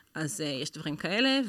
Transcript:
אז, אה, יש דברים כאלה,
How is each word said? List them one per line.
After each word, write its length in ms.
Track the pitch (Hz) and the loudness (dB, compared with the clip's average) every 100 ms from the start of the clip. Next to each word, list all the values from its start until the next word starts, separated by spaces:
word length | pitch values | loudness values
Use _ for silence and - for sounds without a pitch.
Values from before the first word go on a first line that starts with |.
| _ 156 | _ -6
אז, 260 | 151 - | -4 -2
אה, 40 | 151 | -2
יש 240 | 135 143 | -2 -4
דברים 240 | 151 160 151 | -4 -4 -2
כאלה, 440 | 170 208 269 269 | 0 2 4 4